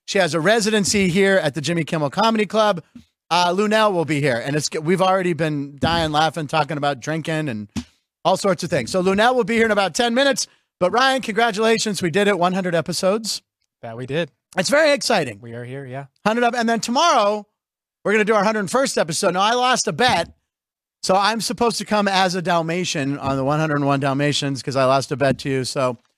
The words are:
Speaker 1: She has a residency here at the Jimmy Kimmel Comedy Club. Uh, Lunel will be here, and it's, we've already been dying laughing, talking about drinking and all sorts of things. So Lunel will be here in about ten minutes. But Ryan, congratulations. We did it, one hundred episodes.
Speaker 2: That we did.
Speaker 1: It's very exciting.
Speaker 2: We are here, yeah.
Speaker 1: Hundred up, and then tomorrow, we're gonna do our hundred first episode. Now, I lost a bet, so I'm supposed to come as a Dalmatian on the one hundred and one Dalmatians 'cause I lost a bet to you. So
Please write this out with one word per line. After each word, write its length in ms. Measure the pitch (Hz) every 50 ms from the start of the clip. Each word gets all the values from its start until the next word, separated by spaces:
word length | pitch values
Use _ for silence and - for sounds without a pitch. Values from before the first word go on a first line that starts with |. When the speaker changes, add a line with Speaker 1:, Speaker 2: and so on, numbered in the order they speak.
| _
Speaker 1:
She 120 | - - 196
has 160 | 180 156 143
a 60 | 165
residency 680 | 151 196 220 240 185 220 220 214 190 - - 202 190 180
here 280 | 156 202 196 196 190 185
at 160 | 156 147 135
the 80 | 160
Jimmy 220 | 135 156 170 170 151
Kimmel 260 | - 175 160 147 135
Comedy 340 | - 185 214 226 226 214 208
Club. 380 | - 202 220 214 214 196 165 - _ - - - _ _ _ _ -
Uh, 220 | 160 175 175 175 175
Lunel 340 | 190 214 208 214 220 220 214 190
will 100 | 170 156
be 160 | 143 156 139
here, 160 | 147 143 120 117 117
and 100 | 139 143
it's, 140 | 156 - - - 160
we've 180 | 151 156 190 170
already 320 | 185 185 190 190 180 180
been 440 | 170 139 170 156 151 143 139 139 143 139
dying 320 | - 160 170 170 160 156
laughing, 340 | 151 147 160 156 - 170 151
talking 300 | 131 - 156 147 135 165
about 240 | 143 143 143 139 117
drinking 480 | - 147 156 165 151 165 160 156 156 147
and 200 | 113 104 104 - - - - - _ _ _ _ _ _
all 140 | - 165 185
sorts 260 | 175 - 196 180 -
of 60 | - 160
things. 200 | 175 143 113 110
So 100 | - 185
Lunel 340 | 180 190 196 202 220 247 262
will 100 | 247 220
be 100 | 175 233
here 80 | 226 226
in 60 | 226
about 240 | 208 202 196 180 -
ten 180 | - 240 240 233
minutes. 320 | 254 285 277 262 - - - _ _ _ _ _ -
But 140 | 180 180
Ryan, 300 | 190 240 262 269 262 262
congratulations. 800 | - 233 196 220 233 233 185 202 220 226 226 214 - 220 190 -
We 80 | 185 175
did 180 | 143 202 208 202
it, 100 | 208 165
one 140 | 170 180
hundred 220 | 185 196 180 180 165
episodes. 680 | 165 156 - 165 - 190 185 202 226 220 196 - - - _ _ _ _ _ _ _
Speaker 2:
That 160 | - 117 113
we 80 | 120 127
did. 240 | 123 135 165 170 - _ _ _ _ - 175
Speaker 1:
It's 120 | 185 -
very 220 | 269 294 320 294
exciting. 480 | 285 226 - - 233 185 151 123 104 101
Speaker 2:
We 120 | 120 117 117
are 100 | 120 120
here, 200 | 120 131 139 139
yeah. 200 | 123 123 139 139 - _ _ -
Speaker 1:
Hundred 200 | 208 220 240 240
up, 100 | 233 233
and 140 | 247 226 233
then 120 | 233 220
tomorrow, 680 | - - 240 277 330 349 302 240 208 202 214 208 208 - _ _ _ _ _ _ _ _ _ _ -
we're 80 | 180
gonna 120 | 208 220 208
do 100 | 185 220
our 100 | 208 190
hundred 260 | 214 220 214 196 151
first 260 | - 254 277 226 -
episode. 380 | 226 180 151 160 - 208 180 175
Now, 60 | 185
I 140 | 196 220 240
lost 340 | 247 247 254 254 - - 220
a 40 |
bet, 400 | 160 143 247 254 214 170 - - - _ _ _ _ _ _ _ _ _ _ _ _ _
so 140 | - - 185
I'm 240 | 196 196 208 226 226
supposed 380 | 175 - 208 - 240 233 - -
to 60 | 208
come 220 | - 214 208 202
as 280 | 196 190 185 190 185 175
a 60 | 190
Dalmatian 760 | 165 185 175 170 160 160 165 185 180 - - 160 135 139 143 139
on 180 | 135 135 139
the 60 | 135 131
one 140 | 135 151 151
hundred 180 | 156 156 147
and 100 | 143 143
one 120 | 139 139 139
Dalmatians 640 | 139 139 131 139 143 147 135 - 147 139 139 120
'cause 140 | - 147 123
I 80 | 135 135
lost 260 | 127 135 139 127 -
a 60 | 147
bet 220 | 123 139 135 123 -
to 120 | - 147
you. 140 | 135 131 123
So 320 | - - 147 131 127 120 - _ _ _